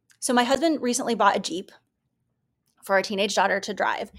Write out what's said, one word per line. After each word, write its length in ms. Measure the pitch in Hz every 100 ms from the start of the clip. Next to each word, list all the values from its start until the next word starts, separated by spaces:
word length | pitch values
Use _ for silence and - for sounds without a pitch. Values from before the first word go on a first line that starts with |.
| _ _
so 140 | -
my 100 | 240
husband 400 | 240 269 330 294
recently 320 | 247 247 247 220
bought 200 | 202 202
a 40 |
Jeep 320 | - 180 - - _ _ _ _ _ _ _ _ _ _
for 100 | -
our 80 | 196
teenage 320 | 185 196 208
daughter 260 | 202 190 190
to 140 | 202
drive. 380 | 190 - - 202